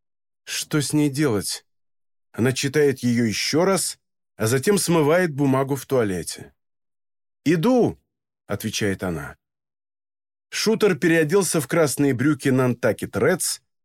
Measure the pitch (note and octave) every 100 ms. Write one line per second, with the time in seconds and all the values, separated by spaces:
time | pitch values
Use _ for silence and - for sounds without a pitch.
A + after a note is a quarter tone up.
0 | _ _ _ _ - - - D3+ C3+ D3+
1 | D3 C3+ D3 G#2 E2+ - _ _ _ _
2 | _ _ _ - B2 B2+ C#3+ D3+ D3 C3
3 | B2 A#2+ A#2 F#2+ - D3 F#3 F#3+ - -
4 | _ _ _ - A2 C3 E3 G3+ - E3+
5 | C#3+ E3+ F3+ C3+ C#3+ C3 C3+ C#3 - C3+
6 | G#2+ F2+ D#2 - - _ _ _ _ _
7 | _ _ _ _ C#3 E3+ G#3+ B3+ D3+ D#2
8 | _ _ _ _ - G#2 A2 - G#2 F#2+
9 | F#2 D#2+ D2 - _ _ _ _ _ _
10 | _ _ _ _ - - G#3 A3 G#3 D3
11 | F3 E3 D#3 G3 F3+ E3+ C3 E3 D3+ -
12 | C#3+ B2+ C#3+ D3+ C#3 B2+ B2+ A#2+ A#2 G2
13 | - G2+ C3+ F3 - - _ _